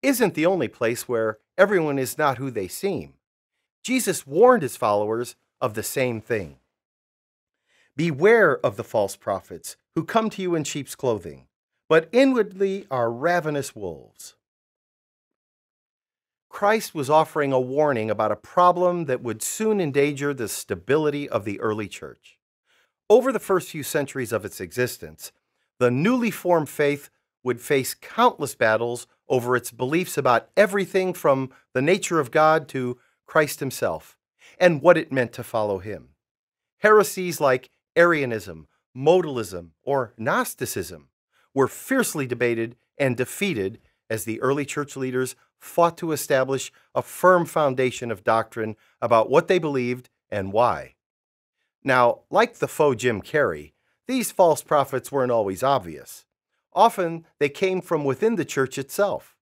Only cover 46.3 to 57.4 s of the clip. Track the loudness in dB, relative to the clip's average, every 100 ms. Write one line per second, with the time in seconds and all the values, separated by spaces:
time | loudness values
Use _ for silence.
46.3 | 0 0 -2 -6 _ _ -6 -6 2 4
47.3 | 4 2 0 0 0 -2 -2 -8 -6 0
48.3 | 0 0 -6 -8 -8 _ _ 2 2 4
49.3 | 2 4 0 0 -2 -4 -6 -10 _ _
50.3 | -6 -2 2 2 0 -8 _ _ _ _
51.3 | _ _ _ _ _ 0 4 4 2 _
52.3 | 0 0 -2 -8 2 2 2 0 -2 -4
53.3 | -2 0 -2 -12 _ _ _ -6 -4 -4
54.3 | 2 4 4 0 0 0 -4 -4 -2 0
55.3 | 0 0 -2 0 0 -2 -16 -18 -20 _
56.3 | _ _ _ _ 4 4 4 -4 -4 -14
57.3 | _